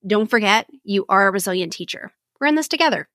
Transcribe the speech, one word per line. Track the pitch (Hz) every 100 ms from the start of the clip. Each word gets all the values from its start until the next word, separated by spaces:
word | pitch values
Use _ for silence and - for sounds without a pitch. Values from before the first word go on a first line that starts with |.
| 196
Don't | 208 220
forget, | 233 208 214 - -
you | 196 202 -
are | 196 196
a |
resilient | 190 190 185 170
teacher. | - 175 - - _ _ _
We're | 285
in | 302
this | 311
together. | 320 330 196 -